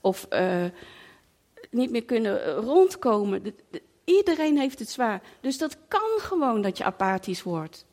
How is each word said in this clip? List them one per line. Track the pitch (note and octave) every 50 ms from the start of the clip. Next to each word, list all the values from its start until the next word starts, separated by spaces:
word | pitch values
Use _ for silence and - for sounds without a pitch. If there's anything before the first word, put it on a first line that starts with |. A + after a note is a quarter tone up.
of, | - G3 F#3 - -
eh, | - - G#2+ F#3 F#3 F#3 F3 F3 F3 F3 - - - - - - - - _ _ _ _ _ _ _ _ - - -
niet | - A#3 B3+ -
meer | A#3 A#3 A3+
kunnen, | - B3+ A3+ A3+ G#3 G3 - -
eh, | - D3+ D3+ A3
rondkomen. | A#3+ C#4+ F4+ F#4+ F#4 - - - B3+ A3 G#3 G#3 G3+ F#3+ - -
De, | G#3 - - - _
de, | - - - _ _ _ -
iedereen | - F4 G4 G4+ G4 E4 D#4 D#4 D#4 D4 D4
heeft | C4+ C4+ C4 -
het | A3+ G#3+
zwaar. | - - B3+ A3+ G#3 F#3+ - - - _
Dus | - C4 C4 C4+
dat | D#4+ D4+ - - - -
kan | - G4+ G#4+ A4 A4 G#4+
gewoon | - - G4 F4 D4 C4 A3+ G#3+ G3+
dat | G3 F#3 -
je | -
apathisch | - F#3+ - G3 F#3+ F#3+ F#3 - - F#3 - -
wordt. | F#3 F3 E3 D#3 D#3 - - - _